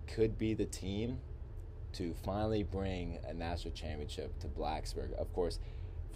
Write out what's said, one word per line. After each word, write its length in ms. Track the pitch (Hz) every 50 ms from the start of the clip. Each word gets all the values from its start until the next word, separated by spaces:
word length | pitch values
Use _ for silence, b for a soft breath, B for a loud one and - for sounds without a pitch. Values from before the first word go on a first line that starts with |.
| - - -
could 260 | 113 110 110 107 -
be 160 | 110 110 110
the 100 | 104 101
team 560 | 90 - - 92 92 98 104 113 120 131 127 - - - - - - - - - - - - - - -
to 220 | - 92 82 80 - -
finally 380 | 101 95 104 107 110 110 107 101
bring 560 | - - 95 95 95 92 90 87 85 85 - - 78
a 60 | 80
national 400 | 82 82 85 85 82 - 82 80
championship 640 | - 78 78 78 76 76 - - 78 71 - - -
to 80 | - 76
Blacksburg. 640 | 71 78 76 73 78 76 - - - 71 65 65 -
Of 200 | - 78 - -
course, 280 | 92 87 82 - - B B B B B B B B B B -